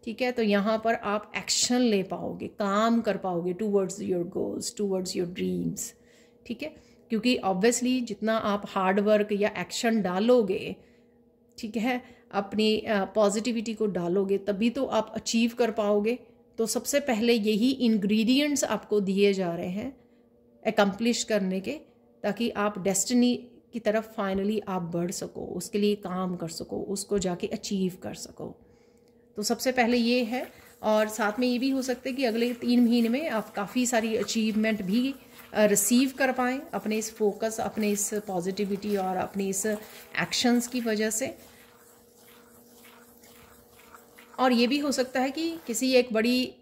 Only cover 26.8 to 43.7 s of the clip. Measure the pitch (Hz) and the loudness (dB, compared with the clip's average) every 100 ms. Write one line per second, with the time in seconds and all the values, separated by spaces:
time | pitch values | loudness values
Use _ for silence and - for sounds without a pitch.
26.8 | - 196 - 208 185 175 - 208 - 202 | -6 -6 -2 -2 0 -4 -6 -6 -4 -2
27.8 | 185 180 208 - - - - - - _ | -2 -4 -14 -12 -16 -12 -14 -14 -20 _
28.8 | _ _ _ _ _ - 208 233 262 254 | _ _ _ _ _ -6 -2 -2 0 2
29.8 | 226 247 233 247 233 247 330 - - - | 2 4 4 2 0 -4 -8 -16 -20 -8
30.8 | - 214 214 214 208 214 247 240 269 269 | 0 2 0 0 -2 0 0 0 0 -2
31.8 | 254 254 262 262 254 226 240 247 240 240 | -2 -4 -4 -2 0 0 -2 -2 2 6
32.8 | 240 240 226 247 320 220 202 - 190 254 | 6 6 4 0 -2 -4 -4 -6 -4 0
33.8 | 247 240 220 220 196 226 220 214 220 214 | 2 2 0 -2 -2 0 0 0 0 -2
34.8 | 185 220 254 269 - - - - 214 202 | 0 0 0 -4 -16 -20 -8 2 4 4
35.8 | - 240 269 269 262 254 247 262 320 202 | 4 4 4 0 -2 0 -2 -4 -6 -6
36.8 | 214 214 214 - 214 196 220 220 208 214 | -4 -4 -6 -2 -2 0 -4 -4 -6 -2
37.8 | 208 208 - 214 202 185 180 190 202 196 | -2 0 -2 -4 -4 -4 -4 -4 -4 -4
38.8 | 208 202 185 185 - 196 196 190 220 214 | -2 -2 -2 -2 -4 -4 -4 -2 -2 -4
39.8 | - - - - 170 - 247 240 240 247 | -8 -20 -10 -4 -2 0 2 2 0 -4
40.8 | 233 214 220 220 262 - - - - - | -2 -2 -2 -2 -6 -10 -20 -20 -20 -20
41.8 | - - _ _ - - - - 240 240 | -20 -20 _ _ -20 -20 -20 -20 -20 -20
42.8 | 240 240 240 240 240 240 233 - - | -20 -20 -20 -20 -20 -20 -20 -20 -20